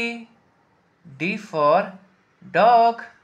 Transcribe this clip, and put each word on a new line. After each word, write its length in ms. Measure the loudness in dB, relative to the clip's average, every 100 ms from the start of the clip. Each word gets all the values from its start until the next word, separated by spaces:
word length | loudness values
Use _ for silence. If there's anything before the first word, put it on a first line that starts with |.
| -6 -10 -18 _ _ _ _ _ _ _ -20 -10
D 80 | -8 -8
for 400 | -8 -2 2 2 -2 -12 _ _ _ _ -6 2
dog, 460 | 4 4 2 -2 -10 _